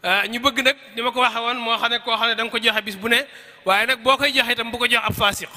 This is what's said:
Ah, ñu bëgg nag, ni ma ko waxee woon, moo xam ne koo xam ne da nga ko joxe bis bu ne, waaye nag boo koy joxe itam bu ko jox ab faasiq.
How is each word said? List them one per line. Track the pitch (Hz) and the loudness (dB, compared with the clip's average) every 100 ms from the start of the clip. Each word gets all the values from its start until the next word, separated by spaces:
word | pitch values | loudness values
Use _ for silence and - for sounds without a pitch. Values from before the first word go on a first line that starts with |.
Ah, | 180 196 202 | 0 0 0
ñu | 240 | 0
bëgg | 262 233 | 0 2
nag, | 254 269 - | 0 -2 -8
ni | 214 | -6
ma | 240 | -4
ko | 247 | 0
waxee | 247 226 | 0 0
woon, | 233 247 | -4 -4
moo | 233 226 | -2 -2
xam | 233 | 0
ne | 233 | -2
koo | 233 226 | -2 0
xam | 226 | 0
ne | 220 | -2
da | |
nga | 226 | -2
ko | 226 | 0
joxe | 226 220 | 0 0
bis | 208 196 | -4 -6
bu | 220 | 0
ne, | 233 285 - - - | 0 0 -12 -20 -8
waaye | - 196 233 | 0 2 2
nag | 254 | 0
boo | 233 269 | 2 2
koy | 285 | 2
joxe | - 233 | 2 0
itam | 240 220 | 0 -4
bu | 233 | -2
ko | 240 | 2
jox | 233 | 2
ab | 214 | 0
faasiq. | 202 208 196 170 | 2 0 0 -10